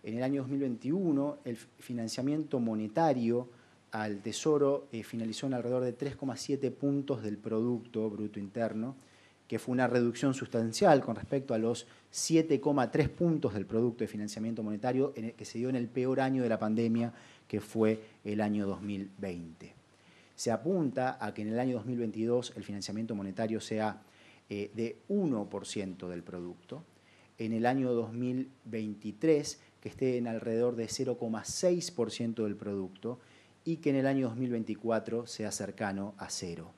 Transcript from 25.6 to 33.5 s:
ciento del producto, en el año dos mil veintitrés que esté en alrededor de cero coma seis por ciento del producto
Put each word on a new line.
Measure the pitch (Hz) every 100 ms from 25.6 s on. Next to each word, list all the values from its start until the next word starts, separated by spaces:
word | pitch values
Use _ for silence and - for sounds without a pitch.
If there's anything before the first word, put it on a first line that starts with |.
| -
ciento | 110 95 87 90
del | 87
producto, | 85 87 87 87 - 135 170 _ _ - - -
en | 110
el | 113 117
año | 135 127
dos | 117 113
mil | 113 123 127 131 - 113
veintitrés | 110 107 101 107 101 160 151 147 - - _
que | 107
esté | - 131 123
en | 120
alrededor | 113 117 113 123 120
de | 110
cero | - 127 120
coma | 117 110 -
seis | - 180 180 -
por | - 110
ciento | - 117 113 107
del | 104
producto | 104 98 92 95 113 135 - - -